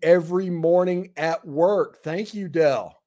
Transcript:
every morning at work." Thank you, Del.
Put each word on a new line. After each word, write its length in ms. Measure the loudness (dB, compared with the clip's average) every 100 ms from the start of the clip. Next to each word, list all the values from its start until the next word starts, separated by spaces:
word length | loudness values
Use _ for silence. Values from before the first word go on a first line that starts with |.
every 480 | 4 4 2 -4 -4
morning 600 | -2 2 2 2 -2 -6 -6
at 280 | -4 -4 -6
work." 580 | 0 2 2 -2 -6
Thank 320 | -8 -8 -8 -10
you, 120 | -4
Del. 480 | 2 2 2 -4 -14